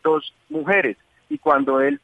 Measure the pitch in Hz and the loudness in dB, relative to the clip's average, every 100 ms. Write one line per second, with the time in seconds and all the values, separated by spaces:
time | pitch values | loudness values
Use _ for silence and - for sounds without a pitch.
0 | 156 156 - _ - 160 151 196 143 98 | 0 -2 -2 _ -10 -8 0 0 0 -4
1 | _ _ - 147 156 139 139 135 139 143 | _ _ -12 -6 0 2 2 0 0 -2